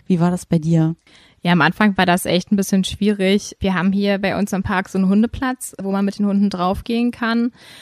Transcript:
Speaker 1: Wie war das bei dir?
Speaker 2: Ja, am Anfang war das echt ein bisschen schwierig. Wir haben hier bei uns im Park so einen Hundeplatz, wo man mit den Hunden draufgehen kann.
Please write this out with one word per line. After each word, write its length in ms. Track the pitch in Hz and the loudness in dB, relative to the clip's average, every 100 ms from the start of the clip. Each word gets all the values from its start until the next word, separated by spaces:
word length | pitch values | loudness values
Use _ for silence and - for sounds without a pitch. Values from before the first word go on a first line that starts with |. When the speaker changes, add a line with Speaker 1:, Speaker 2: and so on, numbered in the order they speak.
| - | -2
Speaker 1:
Wie 140 | 180 | 0
war 120 | 175 | 2
das 140 | 180 - | 0 0
bei 140 | 170 | 0
dir? 360 | 156 165 160 165 _ - _ _ | 2 2 2 -2 _ -20 _ _
Speaker 2:
Ja, 120 | 175 | 0
am 80 | 175 | 2
Anfang 360 | 147 - 214 190 | 2 2 2 2
war 80 | 180 | 2
das 200 | 175 - | 2 0
echt 260 | 175 - | -2 0
ein 40 | 202 | -2
bisschen 280 | 190 196 | 0 0
schwierig. 720 | 185 - 202 202 185 202 - - | 0 -2 -2 0 2 0 -2 -6
Wir 140 | 190 | -2
haben 180 | 180 185 | 0 0
hier 280 | 196 202 196 | 0 0 0
bei 180 | 196 - | -2 -2
uns 160 | 202 | -2
im 100 | 190 | -2
Park 260 | - 185 190 | -2 -2 -2
so 100 | 190 | 0
einen 100 | 190 | 2
Hundeplatz, 680 | 202 226 - 262 262 - - | 4 2 -2 -6 -6 -10 -10
wo 100 | 196 | -6
man 140 | 196 202 | -2 -2
mit 140 | 196 | -2
den 80 | 208 | 0
Hunden 240 | 202 202 | 2 0
draufgehen 600 | 185 180 202 - 233 240 | 0 -2 -2 -4 -2 -2
kann. 400 | - 226 233 233 - - - | -2 -2 -2 -2 -6 -18 -20